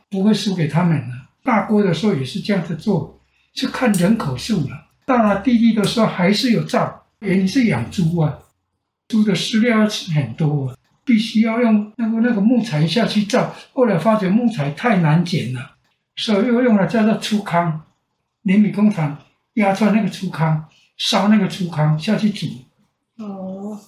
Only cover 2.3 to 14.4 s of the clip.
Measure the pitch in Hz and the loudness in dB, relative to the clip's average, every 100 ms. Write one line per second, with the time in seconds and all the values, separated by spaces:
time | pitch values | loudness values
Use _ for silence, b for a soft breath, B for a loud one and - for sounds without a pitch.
2.3 | 190 - 190 160 160 214 170 - - _ | -6 -2 -2 -4 -6 -2 -2 -4 -14 _
3.3 | _ _ - - - 247 175 180 220 151 | _ _ -8 -6 -2 0 2 2 2 -2
4.3 | 127 - 180 135 - - _ - 240 214 | -6 -4 -2 -4 -8 -20 _ -2 0 0
5.3 | 196 262 226 226 214 190 233 - - 180 | 0 0 4 4 2 0 0 0 2 0
6.3 | 208 254 180 - 165 156 - _ - 196 | 2 2 0 0 -2 -2 -8 _ -10 -2
7.3 | 190 190 269 220 120 117 - 160 170 147 | 0 2 2 2 0 -4 -2 -2 0 -2
8.3 | - _ _ _ _ _ _ - 220 214 | -4 _ _ _ _ _ _ -4 0 2
9.3 | - - 220 240 220 214 - 185 151 113 | 0 0 0 2 2 2 -2 -4 -2 -2
10.3 | - 147 147 131 - _ _ - 220 - | -2 0 0 -4 -10 _ _ 0 0 2
11.3 | 214 226 233 226 214 - - 226 226 226 | 0 2 2 2 2 0 -6 -2 0 0
12.3 | 196 220 240 - 147 160 233 190 208 196 | 2 2 2 0 -2 0 0 0 0 0
13.3 | 233 - B B 269 233 175 226 196 180 | 0 -2 B B 0 0 2 2 0 2
14.3 | 226 | 2